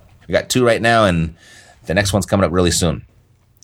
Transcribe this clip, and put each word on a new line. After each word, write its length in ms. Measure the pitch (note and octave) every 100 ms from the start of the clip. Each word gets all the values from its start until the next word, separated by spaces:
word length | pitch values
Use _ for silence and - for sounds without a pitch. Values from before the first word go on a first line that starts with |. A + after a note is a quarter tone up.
| - _ -
We 60 |
got 160 | F2+ -
two 140 | B2+
right 180 | A#2+ G2+
now, 240 | A#2 A2+ G2+
and 300 | E2+ E2 - - - - - -
the 100 | F#2
next 180 | G2+
one's 140 | G#2 -
coming 180 | G2 F2
up 60 |
really 200 | F2+ F2+
soon. 340 | - E2+ B1+ - _ _ _ _ _